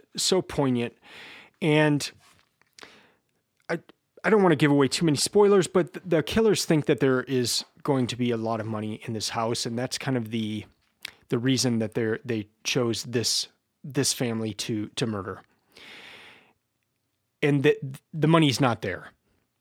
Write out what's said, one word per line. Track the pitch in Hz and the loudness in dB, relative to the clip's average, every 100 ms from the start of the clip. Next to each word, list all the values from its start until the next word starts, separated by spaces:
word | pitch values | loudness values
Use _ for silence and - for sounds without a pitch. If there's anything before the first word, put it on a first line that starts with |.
| _ | _
so | - - 185 | -4 0 0
poignant, | - - 139 120 120 _ - - - - - - | 0 0 0 0 -4 _ -20 -20 -20 -20 -20 -4
and | 165 151 151 143 - - _ _ _ _ _ - - - _ _ _ _ _ _ - | 2 4 4 2 -4 -12 _ _ _ _ _ -20 -20 -20 _ _ _ _ _ _ -8
I, | 165 _ _ _ - | -8 _ _ _ -6
I | 185 | 2
don't | 214 | 4
wanna | 185 | 6
give | 143 151 | 6 4
away | 143 135 | 4 2
too | - | 2
many | 170 139 | 0 0
spoilers, | - 208 202 202 160 | 2 4 6 4 4
but | 185 151 | 0 -2
th-, | 170 | -6
the | 180 165 | -2 -2
killers | - 226 220 165 | 0 2 2 2
think | - 156 | 2 0
that | 147 143 | 2 2
there | 135 127 | 2 0
is | 123 127 117 - - _ | 0 -2 -2 -4 -8 _
going | - 139 117 | -2 0 0
to | |
be | 120 120 | -2 -2
a | 113 | -2
lot | 110 113 | -4 -6
of | |
money | 107 107 107 110 | -6 -6 -8 -10
in | - | -8
this | 110 - | -8 -6
house. | 113 113 - | -4 -4 -4
And | 127 117 | -6 -6
that's | 127 - | -6 -6
kind | 139 | -4
of | 127 110 | -4 -4
the, | 113 107 107 - _ _ _ - _ - | -6 -6 -8 -12 _ _ _ -20 _ -6
the | 123 | -2
reason | 127 123 123 113 | 0 0 0 0
that | 110 | -2
they're, | 123 110 113 | -2 -2 -4
they | 120 113 101 _ | -4 -6 -6 _
chose | - 135 120 110 | -4 -2 -2 -4
this, | 127 120 110 - - _ _ _ | -4 -4 -2 -4 -6 _ _ _
this | 147 135 127 | -8 -4 -2
family | - 123 113 110 | -2 -4 -4 -6
to, | 101 - 110 104 | -6 -6 -6 -6
to | - 117 | -6 -4
murder. | 104 95 - _ _ _ - - - - - - - _ _ _ _ _ _ _ _ _ - | -4 -8 -12 _ _ _ -20 -20 -20 -20 -20 -20 -20 _ _ _ _ _ _ _ _ _ -4
And | 143 147 | 0 4
the, | 143 143 135 135 _ | 2 2 -4 -14 _
the | 156 151 | 0 4
money's | 165 147 120 | 4 4 2
not | 131 113 | 0 0
there. | 104 85 - _ _ _ _ _ | -6 -8 -12 _ _ _ _ _